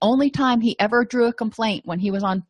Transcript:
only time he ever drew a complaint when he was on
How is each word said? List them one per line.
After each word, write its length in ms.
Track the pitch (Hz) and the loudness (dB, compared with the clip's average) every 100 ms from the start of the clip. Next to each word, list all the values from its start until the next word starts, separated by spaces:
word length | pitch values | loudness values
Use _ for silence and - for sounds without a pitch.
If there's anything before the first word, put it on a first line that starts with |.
only 260 | 208 262 285 | 0 2 2
time 320 | 277 262 240 | 2 0 2
he 180 | 226 - | 0 0
ever 280 | 208 240 240 | 0 2 0
drew 180 | 247 | 0
a 80 | 233 | 0
complaint 540 | 233 226 - 220 190 - | 0 -6 -4 -4 -4 -6
when 140 | 175 | -4
he 100 | 202 | -4
was 120 | 196 | -2
on 200 | 196 190 - | -2 -4 -6